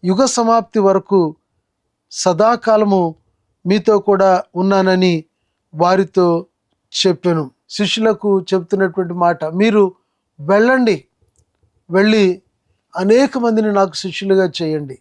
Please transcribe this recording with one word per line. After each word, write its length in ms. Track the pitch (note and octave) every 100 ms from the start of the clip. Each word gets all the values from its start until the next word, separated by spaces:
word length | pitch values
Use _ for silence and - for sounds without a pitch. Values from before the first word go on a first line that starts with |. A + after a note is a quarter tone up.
యుగ 200 | F3 F#3+
సమాప్తి 540 | C4 - A3+ A3+ A3 A3+
వరకు 580 | G3 F#3+ F#3+ G3 D#3+ D#3 _ _ _ _ _ _ _
సదాకాలము 1040 | - - E3+ G#3+ A#3+ A#3 G#3+ G#3+ G3 E3+ D#3+ _ _ _ _ F3
మీతో 320 | G#3 - G#3
కూడా 460 | G3+ G3 F#3+ F3+ -
ఉన్నానని 720 | E3 F#3+ G3 F#3+ F#3 F#3 E3 D#3 _ _ _ _
వారితో 720 | D#3 F3 F#3+ G3 - F3+ E3+ F3+ _ _ _ _ - G3
చెప్పెను. 440 | F3 F3+ E3 C#3 _ _
శిష్యులకు 680 | - G3+ - A3 G#3+ G#3 G3
చెప్తున్నటువంటి 760 | F3 F#3+ F3 G3 F#3+ F3+ F3
మాట, 300 | F3 F3 E3
"మీరు 500 | D#3 E3+ A3 G#3+ F#3+ - _ _ _ _
వెళ్ళండి, 640 | D3 G3 A#3 C4 B3 E3 _ _ _ _ _ _ _ _ _
వెళ్ళి 520 | F3 G#3 A3 F#3+ F3+ _ _ _ _ _ E3+
అనేక 420 | F#3+ A#3 C#4 C4+
మందిని 340 | A#3 A3 G#3+
నాకు 220 | G3+ G3
శిష్యులుగా 560 | - F#3+ - G3 F#3+ F#3 C#3
చేయండి." 360 | E3 D#3 C#3+ B2